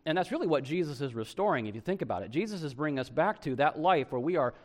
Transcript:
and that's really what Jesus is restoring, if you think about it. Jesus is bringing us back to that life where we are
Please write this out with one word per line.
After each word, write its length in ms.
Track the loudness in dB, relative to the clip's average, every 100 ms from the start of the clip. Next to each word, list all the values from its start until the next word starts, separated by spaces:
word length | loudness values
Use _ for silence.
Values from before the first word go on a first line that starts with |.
| 0
and 120 | 0
that's 140 | 0
really 160 | 0 2
what 160 | 2
Jesus 380 | 2 -2 -2 -2
is 120 | -4
restoring, 540 | -4 -6 0 2 2 -2
if 80 | -4
you 60 |
think 200 | -4 -2
about 220 | -2 -2
it. 80 | -2
Jesus 320 | -2 -2 -4
is 100 | -6
bringing 240 | -4 -2 -2
us 120 | -2
back 320 | 2 0 0
to 140 | -4 2
that 200 | 2 2
life 340 | 4 4 2
where 100 | -2
we 160 | 0 2
are 180 | 0 -2